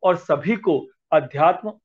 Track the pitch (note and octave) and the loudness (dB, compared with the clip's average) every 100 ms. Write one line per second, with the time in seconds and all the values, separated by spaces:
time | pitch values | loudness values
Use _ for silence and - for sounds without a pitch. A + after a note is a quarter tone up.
0 | F#3 F3 - C#3+ D3+ A3 G3 C#3+ - _ | -2 0 -2 -4 -2 -2 0 -2 -4 _
1 | - D#3 C#3 C#3 D#3+ F3+ G#3+ - | -2 -2 0 0 2 0 -6 -8